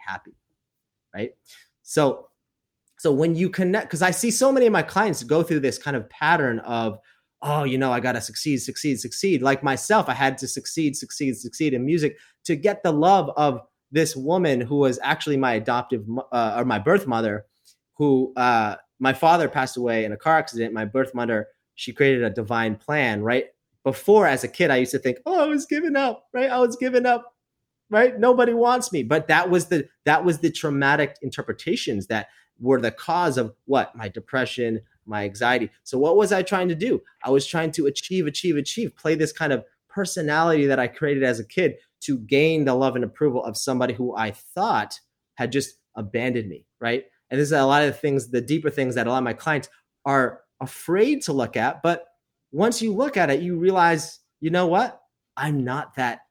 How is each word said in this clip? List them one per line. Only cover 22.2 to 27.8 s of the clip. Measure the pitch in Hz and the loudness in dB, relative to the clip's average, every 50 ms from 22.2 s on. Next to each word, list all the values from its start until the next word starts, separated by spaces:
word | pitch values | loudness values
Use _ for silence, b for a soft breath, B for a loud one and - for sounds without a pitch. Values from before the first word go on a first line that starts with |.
| 120 | 0
a | 110 | -2
divine | 98 120 107 101 120 113 113 110 104 | -2 -4 -6 -4 -2 -2 -2 -2 -4
plan, | 107 - - 147 151 135 117 107 101 | -6 -6 -4 -2 0 0 0 0 -2
right? | 107 113 123 135 - - _ _ _ _ _ _ - | -2 0 0 0 -2 -4 _ _ _ _ _ _ -4
Before, | 135 131 - - 202 208 214 190 | -4 -4 -2 2 4 6 6 6
as | 156 131 123 - | 4 2 0 -2
a | |
kid, | - - - 175 147 | -6 -2 0 2 2
I | 135 | 4
used | 127 131 127 | 2 2 0
to | - - | -2 -2
think, | - 131 123 - - | -2 -2 -4 -4 -4
"Oh, | 311 381 349 285 | -2 0 2 2
I | |
was | 302 302 277 302 | 2 0 -4 -2
giving | - 294 294 349 320 277 | -2 -4 -2 -2 -2 0
up," | 269 277 247 214 - _ _ - | 0 0 0 -2 -6 _ _ -4
right? | 247 262 269 | -2 -2 0
"I | 247 254 | 2 2
was | 247 240 233 | 2 2 0
giving | - 254 254 254 247 247 | -2 -4 0 0 2 2
up," | 247 240 240 - - _ _ _ _ _ _ _ _ _ _ | 2 0 0 -2 -12 _ _ _ _ _ _ _ _ _ _